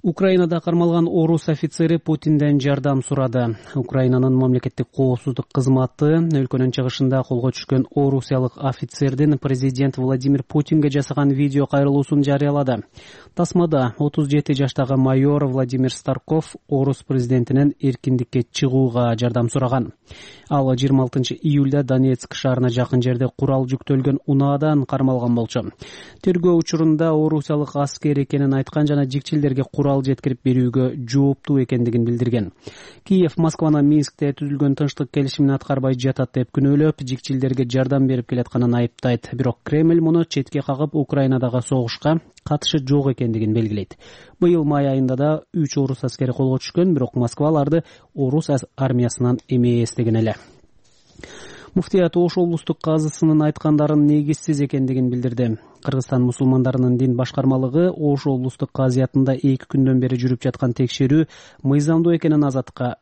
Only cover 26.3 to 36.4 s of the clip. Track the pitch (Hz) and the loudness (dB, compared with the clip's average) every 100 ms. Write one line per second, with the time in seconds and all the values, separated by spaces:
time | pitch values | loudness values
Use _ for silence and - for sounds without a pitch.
26.3 | 180 175 170 160 160 160 156 165 156 156 | 2 4 2 2 0 2 2 2 2 2
27.3 | 156 - 151 147 143 143 - 151 143 139 | 0 -2 -4 -2 -2 -4 -2 -2 0 0
28.3 | 143 139 135 135 151 151 143 135 135 - | 0 0 0 -2 -2 0 0 0 -4 -4
29.3 | 156 143 131 131 - 143 139 131 131 143 | -2 0 -2 -4 -2 0 0 0 -2 -2
30.3 | 120 135 127 123 127 127 123 120 135 139 | -2 0 2 2 0 -2 -4 -2 0 2
31.3 | 135 - 139 127 127 120 117 117 120 120 | 0 -2 -2 0 0 0 0 0 0 0
32.3 | 117 92 _ - - - - - 190 170 | 0 -4 _ -20 -20 -20 -20 0 2 2
33.3 | - 165 - 156 156 143 151 139 _ 147 | 2 -2 0 0 2 4 2 0 _ -4
34.3 | 139 147 139 143 135 143 - 139 - 139 | -4 -6 -2 0 0 -2 -4 -6 -2 -4
35.3 | - 139 139 - 139 131 127 131 - 127 | 0 0 0 -2 -2 0 0 -2 -2 -4
36.3 | - | -2